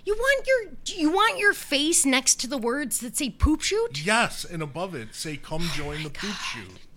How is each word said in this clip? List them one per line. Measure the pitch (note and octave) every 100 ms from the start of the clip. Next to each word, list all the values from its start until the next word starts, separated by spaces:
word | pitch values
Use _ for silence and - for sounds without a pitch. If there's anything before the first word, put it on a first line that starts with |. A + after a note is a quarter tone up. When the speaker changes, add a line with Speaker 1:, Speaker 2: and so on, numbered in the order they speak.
| -
Speaker 1:
You | G#4+
want | C5 C5+ -
your, | C5 F#4+ - - G4
you | D4+
want | F#4+ A4+ C#5
your | G4+
face | - - C#4 D4+ E4+ C#4
next | C4 C4 -
to | A#3
the | C#4
words | A3+ C4+ D4 -
that | B3 -
say | C#4
poop | - C#4+ D4+
shoot? | - G#4 A#4 C#3+ D#3+
Speaker 2:
Yes, | A3+ G#3 - -
and | E3+
above | D3+ E3 F#3+ D3+
it, | A2 -
say, | E3 D3+
"Come | - D#3+
Speaker 1:
Oh | E3+ C#3+
Speaker 2:
join | D3 D3+
Speaker 1:
my |
Speaker 2:
the | D#3
poop | C3+ G3+
Speaker 1:
God. | F#3
Speaker 2:
shoot." | - A#2+ F2+ F#2 -